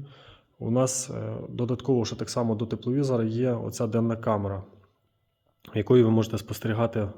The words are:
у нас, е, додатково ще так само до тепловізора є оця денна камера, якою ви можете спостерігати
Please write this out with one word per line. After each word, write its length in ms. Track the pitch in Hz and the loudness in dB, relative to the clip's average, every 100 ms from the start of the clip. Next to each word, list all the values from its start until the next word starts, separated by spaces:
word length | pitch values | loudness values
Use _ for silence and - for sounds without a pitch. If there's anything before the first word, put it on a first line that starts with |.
| - - - - _ - | -10 -18 -20 -20 _ -10
у 120 | 117 | -2
нас, 400 | 120 131 - - | 2 2 -2 -6
е, 260 | 113 110 110 - | -8 -8 -8 -8
додатково 560 | 120 120 123 - 127 | -4 -2 -2 0 2
ще 120 | 107 110 | 0 -4
так 140 | 110 | -6
само 240 | - 117 | -2 -2
до 120 | 107 117 | -2 -4
тепловізора 580 | 117 - 131 135 123 | -4 -2 0 0 0
є 280 | 113 113 127 | 0 0 0
оця 340 | 117 110 - 117 | -2 -4 -4 -2
денна 300 | 113 113 113 | 0 0 0
камера, 460 | 117 104 98 98 95 - _ _ _ _ _ _ _ _ - | 0 0 -2 -6 -10 -20 _ _ _ _ _ _ _ _ -6
якою 300 | 113 101 127 | -2 6 6
ви 60 | 110 | 8
можете 280 | 110 107 107 | 6 2 -2
спостерігати 720 | - 107 113 110 117 113 101 | -8 -6 -2 0 0 0 -4